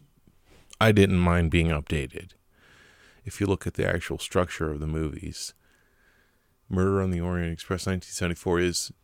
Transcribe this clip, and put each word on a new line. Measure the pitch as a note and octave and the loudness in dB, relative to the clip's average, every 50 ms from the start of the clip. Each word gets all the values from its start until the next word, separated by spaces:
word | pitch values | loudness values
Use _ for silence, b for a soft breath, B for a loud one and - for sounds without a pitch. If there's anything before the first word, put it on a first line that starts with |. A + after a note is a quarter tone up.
| _ _ _ _ _ _ _ _ b b b b b b b _ | _ _ _ _ _ _ _ _ b b b b b b b _
I | G#2+ A2+ | 4 6
didn't | G#2 G#2 G2 G2 G2 F2+ | 8 6 6 6 6 4
mind | F2+ F2 F2 F2 E2+ D#2+ | 4 4 4 4 4 4
being | D2 E2+ E2 | 4 2 2
updated. | E2 D#2+ D2 C#2+ - E2 D2+ C2+ B1+ - - F2+ - - _ _ b b b b b b b b b b b b b b b b | 2 0 -2 -2 -4 -4 -4 -4 -6 -10 -14 -14 -16 -20 _ _ b b b b b b b b b b b b b b b b
If | - - - | -14 -6 -4
you | G2+ | 0
look | G2 G2 - - | 0 0 -2 -2
at | F2+ - | -6 -4
the | - G2 | -2 0
actual | F#2 F2+ F2 - - - | 0 0 -2 -2 -6 -8
structure | - - - - F#2+ F2+ - - - E2 D#2 | -8 -8 -2 0 0 0 0 -4 -6 -4 -4
of | D2+ D2 | -4 -4
the | D2+ | -4
movies, | D#2 D#2 D#2 D#2+ D2+ - - - D#2 - - - - - b b b b b b b b b b b b b b b b b b b b b _ | -4 -2 -2 -4 -4 -6 -8 -12 -12 -12 -12 -14 -14 -16 b b b b b b b b b b b b b b b b b b b b b _
Murder | _ - F#2 F#2 G2 G2 G2 | _ 0 0 2 2 2 2
on | F#2+ F#2 | 0 0
the | F#2 E2+ | -2 -2
Orient | E2+ F2+ F2+ F2+ E2+ E2 E2 | -2 -2 -2 -2 -2 -4 -6
Express | D#2+ - - F#2+ F2 - | -8 -6 -6 -6 -4 -2
nineteen | F#2+ F#2 F2+ - - | -4 -4 -4 -6 -10
seventy-four | - - F#2+ F2 E2+ - - G2 F2 E2+ | -6 -4 -4 -4 -4 -4 -2 0 2 2
is | F2+ F2+ E2+ - - - - _ | 2 0 0 -4 -8 -8 -14 _